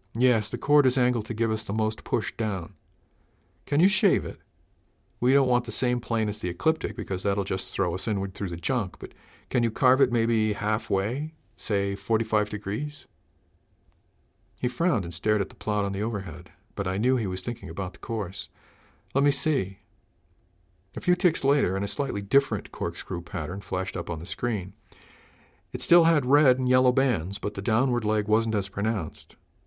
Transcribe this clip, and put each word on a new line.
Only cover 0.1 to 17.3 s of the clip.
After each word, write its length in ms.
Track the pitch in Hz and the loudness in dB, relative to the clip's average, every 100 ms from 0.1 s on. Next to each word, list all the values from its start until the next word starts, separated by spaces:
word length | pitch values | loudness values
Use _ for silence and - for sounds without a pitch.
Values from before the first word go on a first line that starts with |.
"Yes, 360 | 117 127 113 107 | 0 2 4 0
the 80 | 127 | -6
chord 280 | - 147 135 | 2 4 4
is 120 | 127 | 2
angled 280 | 123 120 113 | 2 0 -4
to 80 | |
give 180 | 107 113 | -2 0
us 120 | 110 | 0
the 100 | - | -2
most 320 | 110 107 107 - | 0 0 -2 -4
push 260 | 120 104 - | -4 -4 -4
down." 380 | 110 98 85 - _ _ _ _ _ _ _ _ - | -4 -4 -8 -14 _ _ _ _ _ _ _ _ -2
"Can 160 | 147 | 2
you 80 | 180 | 2
shave 340 | - 208 123 | 4 2 2
it?" 160 | 90 - _ _ _ _ _ _ _ _ | 0 -8 _ _ _ _ _ _ _ _
"We 140 | 123 | 2
don't 160 | 139 139 | 2 4
want 160 | 123 117 | 0 0
the 60 | |
same 260 | - 127 123 | -2 0 0
plane 300 | - 117 107 | 0 0 0
as 100 | 101 | -2
the 80 | 92 | -4
ecliptic 480 | 87 - 160 107 101 | 0 0 0 -4 -6
because 280 | 98 92 | -4 -2
that'll 200 | 101 98 | 0 0
just 300 | 95 92 - | -2 -2 -4
throw 200 | - 92 | -2 -2
us 140 | 87 - | 0 -2
inward 260 | 101 98 | -2 -2
through 180 | - 98 | -4 -6
the 40 | 87 | -4
junk, 440 | - 127 98 - | -2 -2 -2 -6
but 140 | - - - - _ | -12 -14 -20 -20 _
can 140 | 123 | 0
you 80 | 117 | 0
carve 280 | 113 131 131 | 2 2 4
it 140 | 131 | 4
maybe 400 | 117 113 113 110 | 4 2 2 2
halfway, 800 | 101 107 110 - 98 101 131 156 - _ _ | 0 -2 -2 0 0 0 -2 -6 -10 _ _
say 360 | - 101 98 | -2 0 0
forty-five 560 | 101 - 110 110 107 104 | -4 0 0 2 0 0
degrees?" 560 | 104 98 107 151 147 - _ _ _ _ _ _ _ _ _ _ _ _ _ _ _ | -4 -4 -4 -4 -8 -18 _ _ _ _ _ _ _ _ _ _ _ _ _ _ _
He 80 | 123 | -4
frowned 340 | - 175 131 | 0 2 2
and 100 | 85 | -2
stared 280 | - 110 107 | -2 0 0
at 80 | 92 | 0
the 60 | - | -4
plot 280 | - 104 | -2 0
on 80 | 101 | 0
the 120 | 95 | 0
overhead, 500 | 107 110 92 82 85 - _ - | -2 -2 -6 -10 -12 -20 _ -6
but 120 | 92 | -2
I 100 | 95 | 0
knew 200 | 120 131 | 2 2
he 100 | |
was 140 | 107 | 0